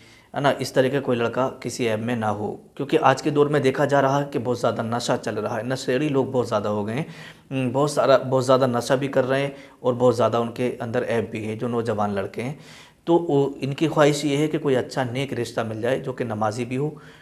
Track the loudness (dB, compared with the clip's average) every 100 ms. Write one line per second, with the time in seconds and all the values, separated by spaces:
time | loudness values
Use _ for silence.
0 | -20 -20 _ -2 0 0 0 2 2 0
1 | 0 0 0 0 -2 -4 -8 -4 -2 -2
2 | -2 -2 -2 -2 -6 -8 -12 -10 -2 2
3 | 4 2 2 2 4 4 2 2 2 4
4 | 4 2 0 -4 -2 0 0 -2 -2 -4
5 | -2 -2 -2 -4 -4 -4 -4 -4 -2 0
6 | 2 0 0 0 0 0 0 -2 -2 -4
7 | -6 -10 -18 -20 -8 -4 -2 0 0 2
8 | 6 6 6 2 4 4 4 0 2 0
9 | 2 0 2 2 -2 -6 -18 -6 -2 2
10 | 4 4 2 2 -2 -2 -4 -4 -4 -2
11 | 0 -2 -2 -6 -6 -6 -4 -2 -2 -2
12 | -2 -2 -4 -6 -8 -8 -14 -20 -20 _
13 | 2 2 4 2 2 -2 -6 -2 0 4
14 | 4 4 0 0 0 0 0 0 0 -2
15 | -4 -4 -4 -4 -6 -4 -6 -4 -2 -2
16 | -4 -6 -4 -2 -2 -2 -4 -4 -4 -6
17 | -18 -20